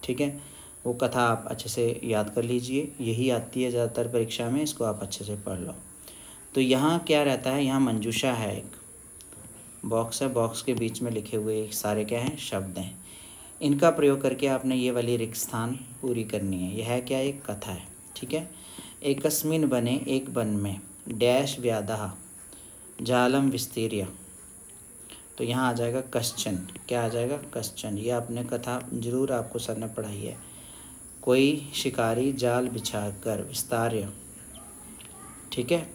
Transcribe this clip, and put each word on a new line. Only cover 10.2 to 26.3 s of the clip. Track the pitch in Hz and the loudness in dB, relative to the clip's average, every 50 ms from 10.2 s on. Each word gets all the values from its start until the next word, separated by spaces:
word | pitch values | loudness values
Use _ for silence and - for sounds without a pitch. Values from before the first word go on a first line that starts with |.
| 139 | -2
है, | 131 | 0
बॉक्स | 123 120 113 117 113 - - | 2 2 2 2 0 -2 -2
के | - 123 | 0 0
बीच | 117 120 113 110 - 123 | 0 0 -2 -2 -2 -2
में | 120 | -2
लिखे | 113 110 104 - - | -2 -2 -4 -2 -2
हुए | 110 107 110 110 107 107 104 - | -2 0 0 0 0 -2 -2 -4
सारे | - - 104 104 107 107 | -4 0 0 0 0 0
क्या | 107 120 117 | 0 0 0
हैं, | 123 135 151 147 | 0 -2 -4 -4
शब्द | - - - 98 95 95 90 95 | -6 -4 -4 -4 -4 -4 -6 -6
हैं। | 92 - - - - - - - - - - - - - - - | -8 -8 -8 -14 -16 -18 -18 -18 -18 -20 -20 -20 -20 -20 -12 -2
इनका | - 147 143 143 175 165 | 2 2 4 8 8 6
प्रयोग | 160 - 147 143 139 135 139 | 8 8 6 6 6 6 4
करके | 131 127 123 143 139 | 0 2 2 2 2
आपने | 135 131 131 131 131 | 2 2 2 2 2
ये | 127 123 127 | 4 2 2
वाली | 123 123 120 117 120 | 2 2 2 2 2
रिक्त | 117 113 110 117 | 2 0 -2 -2
स्थान | - - - - 113 113 120 127 135 - - - - - | -6 -6 -4 -2 -2 -2 -2 -2 -4 -8 -14 -12 -6 -2
पूरी | 131 120 117 110 | -2 0 0 -2
करनी | 104 - 104 98 98 95 90 92 | -2 -2 -2 0 0 0 0 -2
है। | 92 95 | -2 -2
यह | 110 113 113 | -4 -2 0
है | 120 127 | 0 -2
क्या, | 123 - 139 131 | 0 0 0 0
एक | 135 139 139 139 - | 0 0 -2 -4 -6
कथा | - 104 101 - 98 92 | -8 -8 -8 -6 -6 -6
है। | 87 - - - - - - - | -8 -8 -14 -16 -18 -18 -16 -12
ठीक | - - 123 147 | -12 -6 -4 -4
है, | 156 170 - - - - - - - - - - - - | -4 -4 -6 -14 -18 -18 -16 -16 -16 -16 -16 -16 -4 0
एकस्मिन् | 143 139 139 - 156 151 - - 151 160 160 151 | 0 0 2 2 0 0 2 0 2 2 4 4
वने, | 135 127 123 117 120 123 139 131 - | 4 4 4 4 4 2 2 2 2
एक | 135 135 135 - | 0 0 0 0
वन | 123 123 113 107 104 | -2 0 0 2 2
में, | 104 101 101 95 - - - - - - - | 0 0 0 -4 -6 -8 -14 -18 -16 -10 -8
डैश | 117 107 120 120 123 131 139 139 - - | 0 4 4 6 6 6 4 2 -2 -2
व्याधः | 123 120 113 110 104 101 113 104 104 92 90 - - - - - - - - - - - - - - - - - - | 0 0 0 2 0 -2 -2 -2 -2 -4 -6 -10 -16 -18 -20 -20 -18 -20 -20 -20 -20 -20 -20 -20 -20 -20 -10 -8 -2
जालम | - 127 123 123 123 131 139 139 135 | 2 4 6 6 6 6 6 6 4
विस्तीर्य, | 131 120 - - - 117 110 110 110 104 95 92 - - - - - - - - - - - - - - - - - - - - - - - - - - | 4 2 -2 -2 -2 0 0 0 0 0 -2 -2 -6 -14 -18 -18 -20 -20 -20 -20 -20 -20 -20 -20 -20 -20 -20 -20 -20 -20 -18 -18 -18 -18 -18 -20 -6 -4
तो | 127 | -2
यहाँ | 120 120 127 131 127 | 0 2 2 2 2
आ | 120 | 2
जाएगा | 117 117 120 120 131 127 - - | 2 0 0 0 -2 -4 -2 -2
कश्चन। | 123 117 - | -2 -2 -2